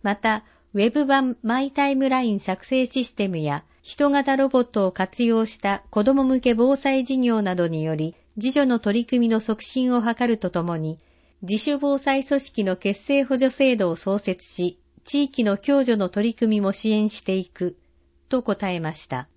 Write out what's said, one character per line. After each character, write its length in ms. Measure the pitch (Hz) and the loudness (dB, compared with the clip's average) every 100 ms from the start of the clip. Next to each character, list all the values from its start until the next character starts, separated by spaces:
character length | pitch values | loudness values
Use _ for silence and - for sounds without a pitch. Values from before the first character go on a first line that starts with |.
ま 140 | 202 202 | -4 -2
た、 280 | 226 214 - _ _ | -2 -2 -6 _ _
ウ 60 | 202 | 0
ェ 120 | 220 | 2
ブ 140 | 285 | 2
版 320 | 277 277 262 240 | 2 2 2 -2
マ 180 | 220 247 | -2 -2
イ 100 | 277 | -2
タ 200 | 277 277 | 0 0
イ 60 | 269 | 2
ム 120 | 269 | 2
ラ 140 | 262 | 2
イ 100 | 240 | 0
ン 80 | 202 | -2
作 240 | - 185 | -4 -8
成 220 | - 262 254 | -2 0 0
シ 180 | 262 | -2
ス 80 | 240 | -4
テ 160 | - 196 | -4 -4
ム 100 | 170 | -2
や、 260 | 151 147 - _ | -2 -4 -8 _
人 260 | - - 285 | -20 0 2
型 300 | 277 269 269 | 2 2 2
ロ 100 | 269 | 2
ボ 140 | 262 | 2
ッ 20 | |
ト 220 | 247 220 190 | 0 0 -2
を 60 | |
活 320 | - 190 - | 0 -6 0
用 200 | 240 226 | 0 2
し 140 | 226 - | 0 -4
た 260 | 202 196 - | -4 -4 -4
子 120 | - | 0
ど 120 | 214 | 4
も 100 | 269 | 4
向 160 | 262 262 | 2 2
け 140 | 247 | 2
防 220 | 226 247 269 | 2 2 2
災 280 | 277 269 | 0 0
事 140 | 247 262 | 0 0
業 240 | 247 226 | 0 0
な 140 | 202 180 | 0 0
ど 100 | 170 | -2
に 180 | 160 | 0
よ 100 | 156 | -2
り、 200 | 156 156 - _ - | -2 -4 -6 _ -6
自 160 | 240 | -2
助 120 | 269 | 2
の 160 | 269 240 | 2 2
取 200 | 214 214 | 0 -2
り 60 | 233 | 0
組 140 | 247 | 0
み 80 | 233 | 2
の 120 | 220 | 0
促 220 | 220 214 | -2 -6
進 320 | - 262 254 | -4 -2 0
を 60 | 247 | 0
図 260 | 226 233 247 | 0 -2 0
る 120 | 220 | 0
と 100 | 180 | -2
と 160 | 180 | -4
も 140 | 170 170 | -4 -4
に、 200 | 156 165 _ _ _ _ | -6 -8 _ _ _ _
自 160 | 180 214 | -4 -2
主 180 | 294 285 | 0 0
防 220 | 285 277 | 0 0
災 260 | 277 269 | 0 -2
組 160 | 269 277 | 0 -2
織 240 | 269 - | -2 -4
の 120 | 196 180 | -2 0
結 260 | 196 202 | -2 -4
成 200 | - 277 | 0 0
補 140 | 277 262 | 2 2
助 140 | 262 | 0
制 260 | - 269 240 | 2 2 4
度 140 | 185 | 0
を 60 | 165 | -2
創 220 | - 202 | -2 -2
設 300 | - 185 - | -2 -6 -8
し、 300 | - 175 - _ _ | -4 -4 -4 _ _
地 200 | - 285 | -4 -2
域 200 | 277 - | -2 0
の 140 | 220 202 | 0 0
共 260 | - 277 | 2 2
助 120 | 247 220 | 4 0
の 120 | 185 | 0
取 200 | 202 226 | -2 -2
り 60 | |
組 220 | 220 226 214 | 0 0 2
み 40 | |
も 100 | 196 | 0
支 180 | 196 220 | -2 0
援 200 | 214 214 | 0 0
し 100 | - | -4
て 160 | - 190 | -4 -4
い 100 | 175 | -4
く、 300 | - 180 - _ _ _ _ _ | -6 -6 -6 _ _ _ _ _
と 120 | 262 | -4
答 300 | 240 196 196 | -2 -4 -2
え 80 | 180 | -4
ま 140 | 160 | -6
し 120 | 160 - | -8 -8
た。 220 | 127 127 | -8 -8